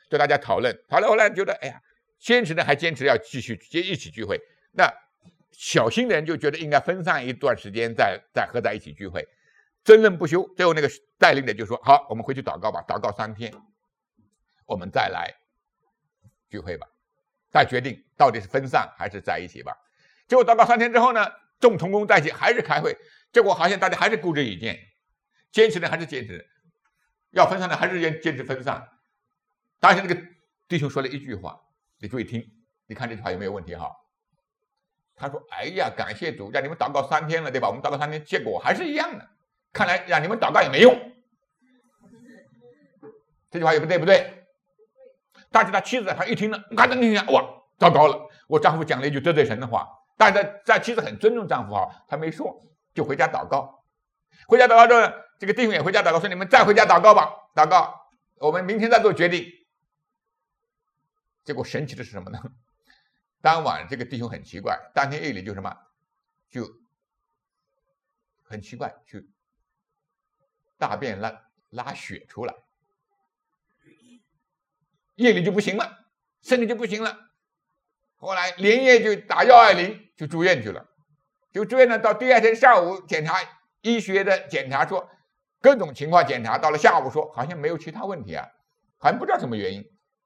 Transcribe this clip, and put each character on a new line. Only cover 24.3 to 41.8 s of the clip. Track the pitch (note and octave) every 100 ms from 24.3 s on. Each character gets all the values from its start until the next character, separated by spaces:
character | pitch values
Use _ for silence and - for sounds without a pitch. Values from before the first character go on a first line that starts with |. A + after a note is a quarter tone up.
执 | D3
己 | B2 F2+
见， | A2 - _ _ _ _ _ _ _
坚 | G#3+ A3
持 | F3+
的 | E3
还 | D#3+
是 | E3
坚 | C#3
持， | A2 F2 - _ _ _ _ _ _ _ _
要 | F3+
分 | D#3 F#3+
散 | F3+
的 | C#3+
还 | F3+
是 | F3+
坚-， | E3 D3+
坚 | D#3+ B2+
持 |
分 | B2+ C3
散。 | B2+ F#2 - _ _ _ _ _ _ _ _ _
当 | F3+
时 | F#3+
那 | F#3
个 | E3+ - _ _ _ _
弟 | F3
兄 | C#3
说 | C#3+
了 | C3
一 | C#3
句 | B2+
话， | G2 F2+ - _ _ _ _
你 | G2+
注 | B2+
意 |
听， | G#2+ A#2 - _ _ _ _
你 |
看 | G#2+ A2+
这 | A2+
句 |
话 | G2
有 | F#2
没 |
有 | G2
问 | G2+
题 | E2
哈？ | E2 D2 - _ _ _ _ _ _ _ _ _ _ _ _
他 | C#3
说 | D3 -
：“哎 | F2 C3
呀， | F#3 B2+
感 | - F#2
谢 | A2 E3
主， | A2+ G2+
让 | C#3
你 | C#3
们 | E3
祷 | D3
告 | C#3 C3+
三 | D#3 D#3
天 | E3
了， | D3
对 | C3
吧？ | G#2+
我 |
们 | A#2
祷 | C#3
告 | C#3
三 | D3
天， | D#3
结 | D3+ F3+
果 | A2 F2
还 | C#3
是 | G3 E4+
一 |
样 | D4+ E4+ B3
的， | - _ _ _ _
看 | -
来 | F#3 F#3 -
让 | D#3
你 | D#3+
们 | -
祷 | E3
告 | D#3
也 | D3
没 | C#3
用。” | B3 B3 - - _ _ _ _ _ B3